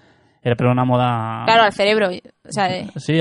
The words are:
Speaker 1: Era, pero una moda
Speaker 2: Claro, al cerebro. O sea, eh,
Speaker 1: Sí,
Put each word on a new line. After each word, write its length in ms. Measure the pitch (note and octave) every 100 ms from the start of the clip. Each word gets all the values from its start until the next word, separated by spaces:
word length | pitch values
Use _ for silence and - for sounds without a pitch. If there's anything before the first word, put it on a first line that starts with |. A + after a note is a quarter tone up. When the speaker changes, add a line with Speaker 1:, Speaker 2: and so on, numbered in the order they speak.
| _ _ _ _
Speaker 1:
Era, 120 | B2 A#2+
pero 140 | B2
una 120 | B2
moda 600 | B2+ B2 B2 A#2 A2+ A2+ A#2
Speaker 2:
Claro, 180 | A3+
al 80 | G3+
cerebro. 380 | G3 G3+ A3 G3
O 420 | F3+ - _ -
sea, 240 | - F#3 F#3
eh, 140 | G#3 D#3
Speaker 1:
Sí, 160 | - D#3+